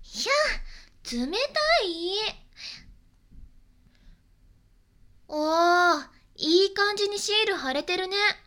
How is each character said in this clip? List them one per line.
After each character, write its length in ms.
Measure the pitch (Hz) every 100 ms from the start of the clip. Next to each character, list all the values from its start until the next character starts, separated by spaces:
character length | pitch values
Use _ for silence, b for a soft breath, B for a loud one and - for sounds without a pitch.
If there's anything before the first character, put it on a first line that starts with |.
ひ 280 | - - 440
ゃ、 20 | 587 605 - B B B _ -
冷 160 | 240 254
た 60 | 403 571 622 605 679
い。 520 | 392 330 349 403 427 - - B B B B - _ _ _ - - - _ _ _ _ - - _ _ _ _ _ _ _ _ _ _ -
お 720 | 302 311 330 349 349 349 302
ー、 80 | 262 b b
い 320 | - 302 349 392
い 60 |
感 220 | 403 403
じ 140 | 415 403
に 100 | 403
シ 140 | 427 415
ー 40 | 440
ル 80 |
貼 180 | 381 262
れ 100 | 277
て 140 | 294 359
る 100 | 370
ね。 100 | 392 415 -